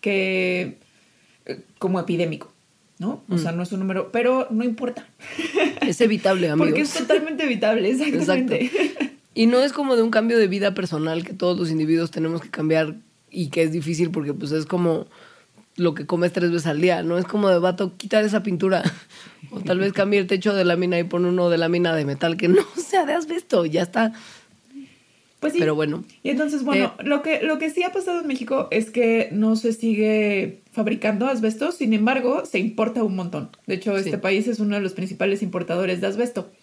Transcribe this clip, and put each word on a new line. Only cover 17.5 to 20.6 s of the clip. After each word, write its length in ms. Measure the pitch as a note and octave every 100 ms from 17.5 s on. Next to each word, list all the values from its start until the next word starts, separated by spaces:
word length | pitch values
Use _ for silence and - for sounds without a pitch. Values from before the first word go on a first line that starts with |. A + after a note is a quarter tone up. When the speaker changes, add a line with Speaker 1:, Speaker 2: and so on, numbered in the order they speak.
| F3+
Speaker 2:
"Vato, 380 | F3+ F3+ G3 -
quitar 280 | G3+ A3
esa 180 | G#3+ G#3
pintura". 380 | G3 F3+ F#3+ F#3
<laughs> 680 | D3+ - - - - - C#3
O 100 | G#3+
tal 180 | F#3 F3+
vez 140 | G3
cambie 260 | G3 G3 G3+
el 80 | F#3
techo 260 | G3 G#3
de 100 | G3+